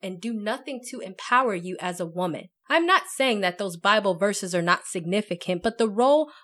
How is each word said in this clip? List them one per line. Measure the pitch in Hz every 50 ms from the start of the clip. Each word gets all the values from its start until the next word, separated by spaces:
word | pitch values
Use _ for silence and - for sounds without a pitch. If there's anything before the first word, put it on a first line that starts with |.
| -
and | 190 185 175
do | 214 233 233
nothing | 214 208 214 240 269 - 302 269 240 247 -
to | - 233
empower | - 185 190 - - - 247 247 269 233 196
you | 175 175 185 185 -
as | - 180 175 -
a | 180
woman. | 165 165 180 180 175 147 - - - _ _ _ -
I'm | 285 330 339
not | 349 381 359 -
saying | - - - 262 254 226 208 190
that | 180 180 -
those | 202 190 170
Bible | 165 - 202 214 214 202 196 180
verses | 160 196 208 202 - - 180 175
are | 175
not | 170 175 180 - -
significant, | - - 185 160 170 190 208 208 - 175 170 - - 180 175 -
but | 226 220 -
the | 226 220
role | 196 220 247 269 285 311 311 302 - -